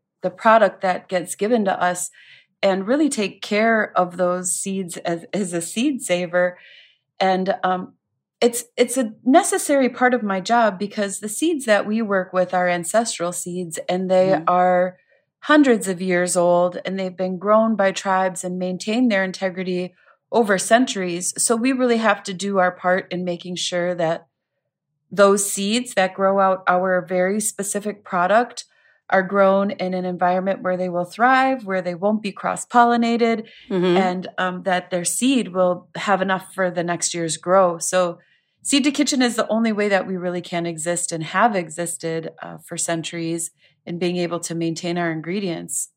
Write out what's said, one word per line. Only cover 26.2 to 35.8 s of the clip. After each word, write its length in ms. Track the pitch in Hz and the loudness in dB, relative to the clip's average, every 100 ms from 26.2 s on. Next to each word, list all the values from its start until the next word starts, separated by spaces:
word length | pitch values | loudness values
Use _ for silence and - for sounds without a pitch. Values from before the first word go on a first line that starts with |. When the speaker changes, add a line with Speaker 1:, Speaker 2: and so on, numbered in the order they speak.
| 196 196 | 2 4
Speaker 1:
out 240 | 190 185 185 | 2 2 0
our 340 | 180 185 180 | 0 2 0
very 360 | 170 185 185 214 | 0 0 0 0
specific 640 | 214 - 196 208 208 202 | -4 -6 -6 -6 -6 -10
product 640 | - 185 180 214 240 - - _ _ _ - | -6 -2 2 2 2 -6 -18 _ _ _ 0
are 140 | 196 | 0
grown 480 | 185 196 196 196 202 | 2 4 4 4 0
in 220 | - 185 | -2 -4
an 120 | 185 185 | -4 -4
environment 560 | 175 180 185 190 185 | 0 0 2 0 -2
where 160 | 185 180 | -2 -2
they 100 | 180 | -2
will 160 | 175 175 | -4 -4
thrive, 600 | - 247 262 269 262 196 | 0 4 4 2 0 -4
where 160 | 190 | -4
they 140 | 175 170 | -4 -2
won't 260 | 202 214 | 0 0
be 100 | 208 | -4
cross-pollinated, 1120 | - 180 180 - 247 240 240 233 233 233 220 220 - - | -6 -6 -6 2 4 6 4 2 2 2 0 -6 -18 -4
Speaker 2:
Mm-hmm. 280 | 185 180 175 | 0 2 4
Speaker 1:
and, 300 | 185 180 175 - | 2 -2 -6 -4
um, 260 | 185 180 | -4 -4
that 260 | 180 180 180 | -2 -2 -2
their 140 | 180 | -4
seed 460 | 170 - 247 262 180 | -4 -2 2 2 0
will 400 | 180 180 180 | 2 2 0